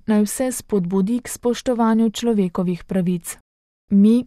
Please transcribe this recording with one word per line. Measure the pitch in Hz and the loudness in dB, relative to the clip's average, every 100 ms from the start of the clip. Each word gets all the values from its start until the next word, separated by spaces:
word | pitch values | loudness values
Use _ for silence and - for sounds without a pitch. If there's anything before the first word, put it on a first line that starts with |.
| - | 0
naj | 208 | 0
vse | 208 - 254 | 0 -2 -6
spodbudi | 240 - 208 175 196 190 240 | -6 -4 -2 0 0 0 -2
k | - | -6
spoštovanju | - 240 226 - 233 226 226 226 | -6 -4 -2 -2 0 2 2 0
človekovih | - 233 214 185 185 180 170 | -2 -2 0 0 -2 -4 -4
pravic. | - 190 180 175 - - _ _ _ _ - | -4 -2 0 -2 -6 -18 _ _ _ _ 0
"Mi, | 202 208 240 | 4 6 4